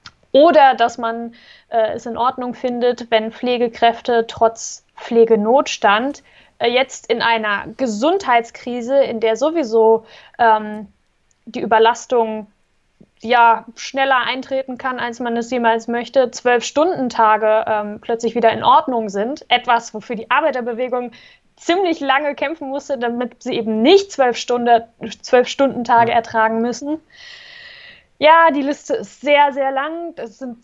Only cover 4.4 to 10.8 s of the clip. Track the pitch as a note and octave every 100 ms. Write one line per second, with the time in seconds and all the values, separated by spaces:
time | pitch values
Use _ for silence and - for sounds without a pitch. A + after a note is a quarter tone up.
4.4 | A3+ - - - _ - - A#3 A3+ G#3+
5.4 | G#3+ C4+ D4 - G#3 G#3 C4+ - _ _
6.4 | _ - A#3+ B3 C4 - - A#3 A#3 A3+
7.4 | G#3+ G3+ - A3 B3+ G#3 C#4+ G4 C4+ A#3+
8.4 | A#3 - B3 B3 A#3 C#4 - A3+ A3 A3
9.4 | D4 E4 A#3+ A3+ A3 A3+ - - - -
10.4 | A#3 G#3+ G#3+ G#3+